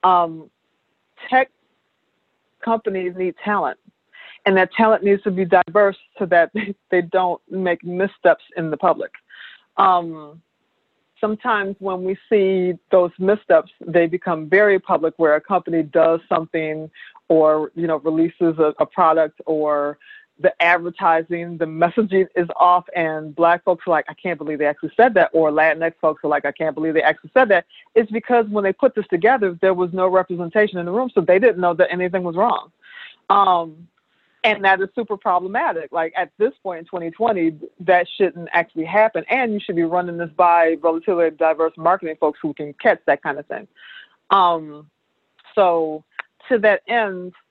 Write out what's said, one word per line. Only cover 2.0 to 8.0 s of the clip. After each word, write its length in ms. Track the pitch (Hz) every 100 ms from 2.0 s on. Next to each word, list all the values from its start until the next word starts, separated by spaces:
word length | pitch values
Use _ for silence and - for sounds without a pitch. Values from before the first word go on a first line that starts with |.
| _ _ _ _ _ _
companies 500 | - 226 220 190 180 180
need 200 | 185 170
talent, 360 | - 208 151 - _ _ _ - - - -
and 100 | 190
that 140 | 185
talent 300 | - 220 220
needs 200 | 202 202
to 80 | 208
be 140 | 185 185
diverse 520 | 185 175 175 202 196 _ -
so 60 | 185
that 240 | 175 165 214 202
<laughs> 200 | 202 _
they 100 | 185
don't 400 | 175 190 180 170 _
make 340 | 185 185 170
missteps 600 | 170 180